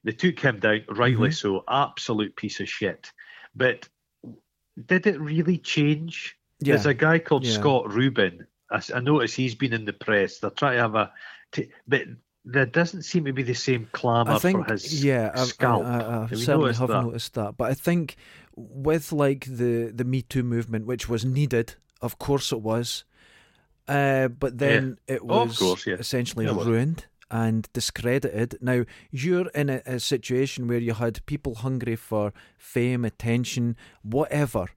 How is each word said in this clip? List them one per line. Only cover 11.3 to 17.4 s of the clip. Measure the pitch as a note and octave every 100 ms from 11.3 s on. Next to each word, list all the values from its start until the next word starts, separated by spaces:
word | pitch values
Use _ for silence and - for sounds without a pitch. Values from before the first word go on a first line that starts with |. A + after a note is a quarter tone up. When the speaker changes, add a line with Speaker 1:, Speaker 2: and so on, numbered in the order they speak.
| - _
Speaker 1:
t-, | - - - -
but | C3+ - A#2+ _ _
there | - C3 B2+
doesn't | D#3+ E3+ F#3+
seem | - F3
to | C#3+
be | C3
the | B2
same | B2 - B2 A2
clamour | - B2 A#2 A#2
Speaker 2:
I | A2+
think, | F3+ F#3+ D3+
Speaker 1:
for |
his | G#2+ C#3 D3+
Speaker 2:
yeah, | C#3 B2+ A2
I, | B2+
I, |
Speaker 1:
scalp. | B2 - B2+ A2+
Speaker 2:
I, | A#2+ A#2+
I | A2 A#2
Speaker 1:
Have | A2
you | A2
Speaker 2:
certainly | A#2+ D3+ C3+
Speaker 1:
noticed | A#2
Speaker 2:
have | B2+
Speaker 1:
that? | G#2
Speaker 2:
noticed | A#2 A2+ -
that. | -